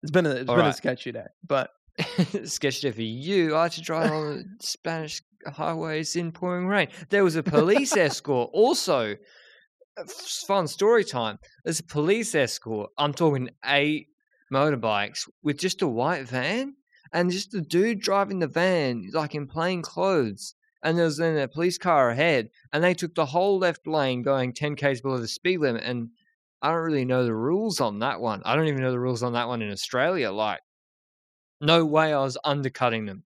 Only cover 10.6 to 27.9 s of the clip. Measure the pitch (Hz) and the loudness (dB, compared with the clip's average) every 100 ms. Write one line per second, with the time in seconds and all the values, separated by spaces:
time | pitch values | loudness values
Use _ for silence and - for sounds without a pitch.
10.6 | 160 - 202 233 196 127 110 101 - _ | 0 0 4 4 2 -2 -4 -6 -18 _
11.6 | - 165 - 147 151 214 226 160 123 - | -6 -6 -4 -2 2 2 0 0 0 -2
12.6 | 117 107 101 - 147 143 165 139 127 _ | -6 -6 -6 -2 -2 2 2 2 -4 _
13.6 | 120 143 147 151 - _ _ _ _ 135 | 0 2 2 -2 -6 _ _ _ _ 2
14.6 | 151 135 110 104 101 - - _ 147 143 | 2 2 0 0 -2 -6 -12 _ -4 -2
15.6 | 180 - 165 117 135 170 127 127 135 220 | -4 -2 -2 0 0 0 -4 -4 -2 -2
16.6 | 277 - _ _ - 170 180 180 - 202 | -4 -10 _ _ -6 0 0 0 -4 -6
17.6 | 147 170 214 214 196 196 196 190 156 147 | 0 2 2 2 0 0 0 -2 -2 0
18.6 | 180 180 139 120 92 160 151 151 143 160 | 2 2 0 -2 -4 -4 -4 -6 -6 -2
19.6 | 170 185 - - 190 180 117 98 - - | -2 -2 -6 -2 2 2 0 -4 -14 -18
20.6 | _ _ 160 170 165 147 165 156 135 147 | _ _ -2 2 2 2 0 0 -2 0
21.6 | 175 175 180 156 123 117 165 139 110 _ | -2 0 2 4 4 4 2 2 0 _
22.6 | _ 151 175 175 165 170 147 160 196 196 | _ 2 2 2 -4 -2 0 2 2 2
23.6 | 180 160 - 156 135 123 123 135 127 120 | 2 -2 -2 0 0 0 0 0 0 -2
24.6 | 147 143 143 131 135 131 113 - 180 185 | -4 0 0 0 -2 -2 -4 -4 -2 0
25.6 | 147 117 - 123 117 _ _ _ _ _ | 0 0 -4 -6 -6 _ _ _ _ _
26.6 | 139 165 165 147 127 127 123 110 123 180 | -2 0 0 0 2 2 2 0 0 0
27.6 | 220 175 123 | -2 0 -2